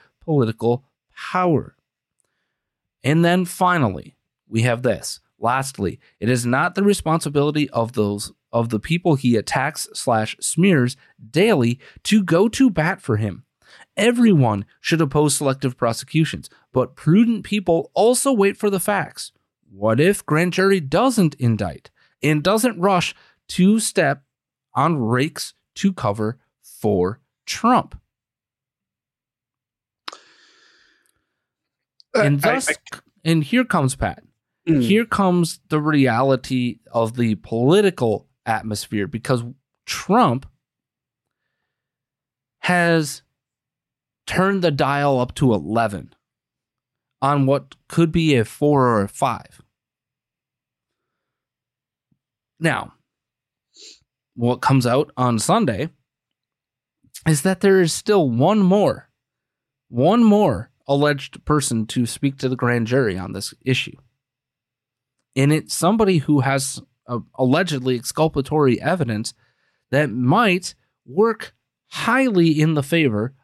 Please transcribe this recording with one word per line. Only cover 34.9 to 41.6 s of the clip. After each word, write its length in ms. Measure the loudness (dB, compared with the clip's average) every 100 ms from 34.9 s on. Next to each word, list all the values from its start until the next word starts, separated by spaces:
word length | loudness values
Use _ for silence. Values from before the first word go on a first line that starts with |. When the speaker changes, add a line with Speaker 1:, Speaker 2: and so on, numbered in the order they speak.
| 2 0
Speaker 1:
comes 540 | 0 2 2 0 -4 _
the 140 | -2
reality 1000 | 0 2 2 2 2 0 -2 -2 -2 -6 _
of 280 | -2 -2 0
the 180 | 0 -2
political 960 | -4 -2 2 4 2 0 -2 -2 -6 _ -6
atmosphere, 600 | -6 -4 -8 -6 -6 -6
because 360 | -6 -4 -4 -4 -16 _ _ -12
Trump 600 | -10 0 2 2 0 -8 _ _ _ _ _ _ _ _ _ _ _